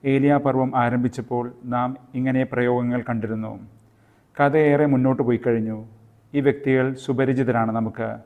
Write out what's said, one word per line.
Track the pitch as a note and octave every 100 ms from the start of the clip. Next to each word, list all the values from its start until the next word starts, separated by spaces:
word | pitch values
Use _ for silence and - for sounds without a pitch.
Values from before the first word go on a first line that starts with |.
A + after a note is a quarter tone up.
ഏലിയാ | C#3 C3+ C#3+ C#3+
പർവ്വം | C#3+ C3 B2+ B2+
ആരംഭിച്ചപ്പോൾ | A#2+ B2 B2 B2+ A#2+ A#2+ A#2+ B2
നാം | B2 A#2+ B2 C3+ -
ഇങ്ങനെ | B2+ C3 C3
പ്രയോഗങ്ങൾ | B2+ B2 B2 B2 A#2+ B2 A#2
കണ്ടിരുന്നു. | A#2 G#2+ A2 A2 G#2+ A2 - _ _ _ _ _ -
കഥയേറെ | C#3+ D#3 D3+ C#3+ D3
മുന്നോട്ട് | C3 C3 B2+
പോയി | A#2+ A#2 B2
കഴിഞ്ഞു. | A#2 A2 A2 A2 - - _ _
ഈ | C#3+
വ്യക്തികൾ | C#3 C#3+ C#3 C3 C3
സുപരിചിതരാണ് | C3 - B2+ C3+ C3 B2+ A#2 A2+
നമുക്ക്. | A2+ A2 A2 A2 A2